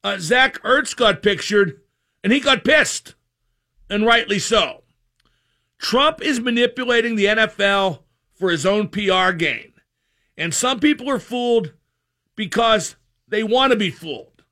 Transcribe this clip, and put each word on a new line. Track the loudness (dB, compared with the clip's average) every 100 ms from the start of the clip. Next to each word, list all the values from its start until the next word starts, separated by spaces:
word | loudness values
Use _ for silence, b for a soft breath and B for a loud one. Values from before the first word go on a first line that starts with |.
Uh, | -6 -6
Zach | 0 2 2 -2
Ertz | 0 0 0 0
got | 0 2
pictured, | 0 -2 0 0 0 -2 _ _ _ _
and | 0
he | 0
got | 2 0
pissed, | 4 2 2 -4 -14 _ _ _ _ _ _ _ -8
and | -2 2
rightly | 2 2 -4
so. | 0 0 0 -6 _ _ _ _ _ _ _ _ _ _
Trump | -2 2 2 0
is | -4 -2
manipulating | 0 0 0 -2 -2 0 0 0
the | 0
N | 2
F | 0 0
L | 0 2 0 -4 _ _ _
for | _ -2
his | 0
own | 0 0 -2
P | -4 0
R | 2 0
gain. | 0 -4 -4 -10 _ _ _ _ _ _ -10
And | -6
some | -2 -2 0
people | 0 0 -2
are | -6
fooled | -4 -4 0 0 -2 _ _ _ _ _ _ -10
because | -6 0 2 2 0 -14 _ _ _
they | -4
want | 0 2 4
to | 2
be | 0
fooled. | -4 -12 -12 -14 _ _